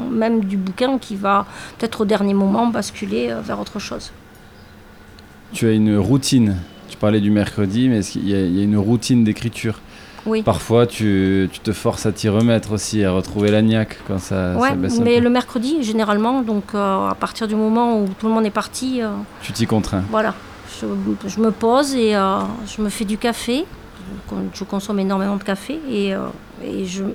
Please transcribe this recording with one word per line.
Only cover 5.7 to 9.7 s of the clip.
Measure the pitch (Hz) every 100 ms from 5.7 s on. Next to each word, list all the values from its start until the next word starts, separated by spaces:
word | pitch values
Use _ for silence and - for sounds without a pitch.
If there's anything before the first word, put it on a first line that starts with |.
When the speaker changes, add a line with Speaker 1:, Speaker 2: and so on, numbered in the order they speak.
Speaker 2:
une | 110 107 104
routine. | 95 135 - 131 107 92 85 - -
Tu | -
parlais | 107 107
du | 101
mercredi, | 104 92 - 98 113 131
mais | 110
est-ce | 92
qu'il | - 95
y |
a, | 98
il | 92 92
y |
a |
une | 104 104
routine | 98 120 - 123
d'écriture ? | 107 104 117 - 113